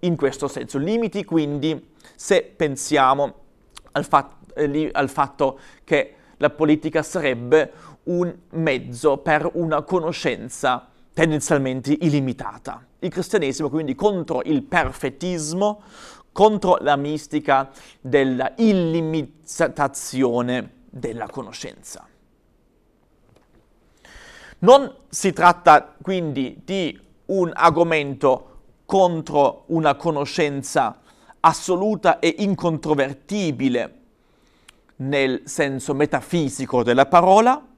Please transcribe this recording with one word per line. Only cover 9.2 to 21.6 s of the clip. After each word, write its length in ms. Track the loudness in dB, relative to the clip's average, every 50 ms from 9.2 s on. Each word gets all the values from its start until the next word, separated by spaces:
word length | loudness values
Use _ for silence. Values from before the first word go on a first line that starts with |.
| 0 0 0 0 0 -2 -4
una 280 | -4 -4 -2 -2 -4 -4
conoscenza 1040 | -2 -2 -2 -2 -2 -6 -4 -4 -4 -4 -4 -8 -14 -14 -4 -2 -2 -2 -2 -6 _ _ _ _ _ _
tendenzialmente 840 | 0 0 0 0 -2 -2 0 0 0 0 -2 -4 -6 -2 -2 -2 0
illimitata. 840 | 2 0 0 0 0 -2 -6 -6 -10 -14 -14 -14 -16 -16 -16 -16 -18 _ _ _
Il 100 | -10 -8
cristianesimo 580 | -6 -6 -6 -2 -2 -2 0 -2 -4 -4 -6 -4
quindi 260 | -4 -4 -4 -4 -6
contro 460 | -2 -2 -2 0 -2 -6 -4 -6 -6 -2
il 200 | -2 -2 -2 -2
perfettismo, 1200 | -2 -2 -2 -2 -2 -4 -6 -8 -8 -6 -6 -8 -6 -6 -6 -6 -6 -4 -2 -2 -2 -2 -4 -14 -20 -20 -20 -20 -20 -20 -20 _ _ _
contro 460 | 4 4 4 4 2 0 0 0 2
la 160 | 2 0 0
mistica 720 | 0 0 -4 -6 -8 -10 -6 -6 -6 0 0 0 0 0 -4 -12 -20 -20 -20 -20 _
della 540 | _ 2 2 2 4 4 0 -2 -4 -6 -2
illimitazione 2250 | 0 2 2 4 2 0 0 -2 -2 -2 -2 -4 -4 -6 -6 -12 _ _ -18 -4 -2 -2 -2 0 -2 -4 -4 -4 -8 -12 -8 -2 0 0 0 2 0 -2 -2 -4 -6 -6 -10 _ _ _ -20
della 400 | -18 -10 -10 -8 -8 -8 -10 -12
conoscenza. 800 | -10 -12 -14 -14 -14 -16